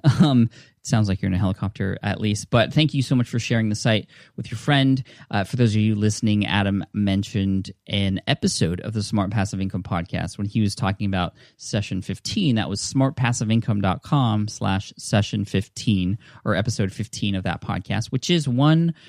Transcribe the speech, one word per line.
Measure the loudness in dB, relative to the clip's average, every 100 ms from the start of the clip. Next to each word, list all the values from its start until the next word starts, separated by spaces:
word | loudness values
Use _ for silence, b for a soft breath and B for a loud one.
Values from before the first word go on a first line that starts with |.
<laughs> | 2 6
Um, | 6 6 4
it | 0 -20 _ -2
sounds | 2 2
like | 0
you're | 0
in |
a | 2
helicopter | 0 0 -4 -4 -4 -4
at | -4 -2
least, | -2 -2 2
but | 2 4
thank | 2 2
you | 0
so | 0 0
much | 0
for | -2
sharing | 0 0 0
the |
site | 0 2 0 -2 B B -14
with | -10
your | -6
friend. | 0 4 4 2 B B B
Uh, | -2
for | -2 2
those | 2
of | 4
you | 2 2
listening, | 0 2 2 2 2
Adam | 2 2 0 -2
mentioned | -2 0 0 0 0 0 0 -4 -12 -6
an | -2 0 0 -2
episode | 0 0 0 -2 -2
of | -4
the | -6
Smart | -2 -2 0
Passive | -2 -2 -4
Income | -4 -6
podcast | -4 -6 -4 -6 -6 -6
when | -4
he | 0
was | 0 0
talking | -2 -2 -2
about | -2 -2 b b _
session | -6 -4 -4 -6
fifteen. | -6 -8 -6 -2 0
That | 0 -2
was | -4
smartpassiveincome | -4 0 0 0 -2 0 0 0 0 0
dot | 0 -2
com | 0 2 2 0 -2
slash | -4 -2 -2 -4 -12
session | -2 0 0 -2
fifteen, | -2 -4 -4 -4 0 0 0 -2 B B
or | -2
episode | 0 0 -2 -2
fifteen | -4 -8 -4 -4
of | -2
that | -4 -4
podcast, | -6 -6 -4 -4 -4
which | -4 0
is | 0 2
one | 2 4 4 2 B